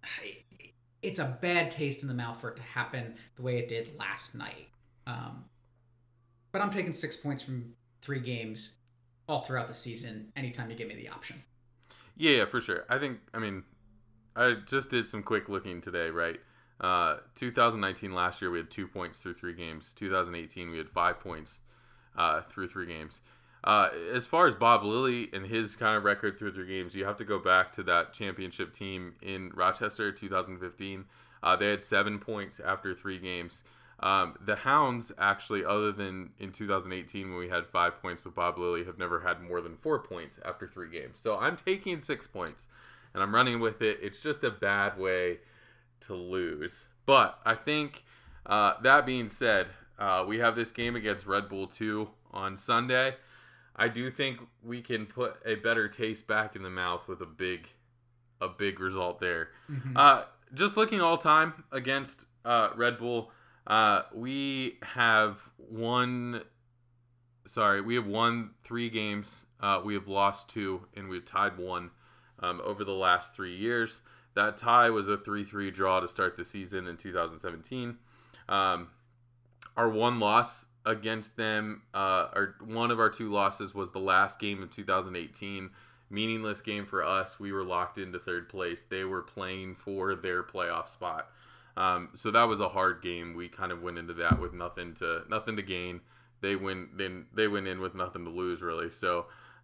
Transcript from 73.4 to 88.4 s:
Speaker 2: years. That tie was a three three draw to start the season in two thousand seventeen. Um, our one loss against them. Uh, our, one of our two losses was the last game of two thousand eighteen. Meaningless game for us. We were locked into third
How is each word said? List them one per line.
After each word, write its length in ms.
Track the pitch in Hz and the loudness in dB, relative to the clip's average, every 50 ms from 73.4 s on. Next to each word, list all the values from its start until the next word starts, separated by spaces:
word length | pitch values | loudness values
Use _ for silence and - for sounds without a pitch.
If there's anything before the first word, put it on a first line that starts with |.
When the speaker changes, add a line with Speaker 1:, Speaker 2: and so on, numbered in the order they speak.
| 95 87 87 | -8 -8 -6
Speaker 2:
years. 460 | 95 107 117 120 117 113 117 - - - - - - - _ - | -4 -2 0 0 0 0 -2 -4 -12 -20 -20 -20 -20 -18 _ 0
That 220 | 101 104 107 104 | 2 2 2 0
tie 340 | - 117 117 120 123 120 117 | 0 4 6 8 8 8 8
was 180 | 113 107 98 101 | 6 4 2 2
a 80 | 104 | 0
three 280 | 98 - 110 104 104 101 | 0 -2 -4 -4 -4 -6
three 260 | 98 104 101 98 98 | -6 -6 -4 -4 -4
draw 300 | 92 95 95 95 92 92 | 0 2 4 4 4 4
to 80 | 87 87 | 2 0
start 280 | - - 95 90 - | 0 0 0 0 -2
the 80 | - 85 | -4 -10
season 420 | - - 101 95 90 95 95 90 | -10 -10 -10 -8 -6 -6 -6 -6
in 100 | 87 82 | -6 -10
two 160 | - - 98 | -10 -8 -4
thousand 260 | 87 87 82 82 82 78 | -2 -2 -2 -2 -4 -8
seventeen. 600 | - 90 85 82 82 - 127 127 120 120 120 - _ _ - - - - - - - - | -10 -10 -10 -10 -10 -10 -8 -6 -6 -6 -8 -12 _ _ -20 -20 -20 -20 -20 -12 -4 0
Um, 400 | 98 98 95 92 90 87 85 82 - _ _ _ _ _ _ _ _ _ _ _ _ - - - - | 2 4 4 4 2 0 -2 -8 -16 _ _ _ _ _ _ _ _ _ _ _ _ -20 -20 -6 0
our 120 | 120 117 113 | 2 2 4
one 320 | 107 107 117 120 123 117 | 4 4 4 4 4 4
loss 460 | 107 104 110 117 120 - - - - _ _ _ - | 4 6 6 6 6 4 -2 -14 -18 _ _ _ -2
against 520 | 110 113 101 104 110 113 110 104 - - | 0 0 0 0 -2 -2 -4 -6 -8 -6
them. 460 | - 110 110 107 107 107 107 104 104 - _ | -2 0 0 0 0 -2 -4 -6 -10 -12 _
Uh, 360 | - 98 98 95 92 90 78 - | -2 0 2 4 4 2 2 2
our, 220 | - 98 101 95 - - - | 0 0 0 0 -2 -10 -10
one 260 | 110 110 113 117 120 | -6 -2 0 2 2
of 100 | 117 113 | 4 4
our 100 | 113 107 | 4 4
two 200 | - - 113 104 | 2 0 -4 0
losses 440 | 101 101 98 98 - - 101 95 - | 2 4 4 2 2 -2 -8 -8 -6
was 180 | 101 95 - | -6 -6 -4
the 60 | - 95 | -4 -2
last 400 | 95 95 92 95 101 98 - - | 2 6 6 6 6 4 2 -2
game 240 | 110 101 101 95 | -4 -4 -4 -4
of 80 | 95 - | -8 -10
two 140 | - 107 92 | -12 -6 -2
thousand 320 | 95 92 95 92 92 90 | 2 2 2 0 -2 -6
eighteen. 540 | 87 82 - - - 101 98 98 95 95 92 - - - - - _ _ - | -8 -8 -10 -10 -12 -10 -8 -8 -8 -10 -12 -14 -18 -20 -20 -20 _ _ -8
Meaningless 500 | 101 104 110 113 113 110 110 107 101 - | -4 -2 0 0 -2 -2 -2 -4 -6 -6
game 260 | - 107 104 104 101 | -6 -6 -6 -6 -6
for 160 | - 98 92 | -4 -2 0
us. 380 | 76 85 95 95 95 - - - | 0 2 2 0 0 -4 -8 -10
We 120 | 101 98 | -8 -6
were 120 | 98 98 92 | -4 -4 -2
locked 340 | 92 87 87 90 90 - 98 | -2 -2 -2 -2 -2 -6 -8
into 200 | 95 90 90 87 | -8 -8 -10 -8
third 300 | - 113 - 90 | -6 -6 -6 -6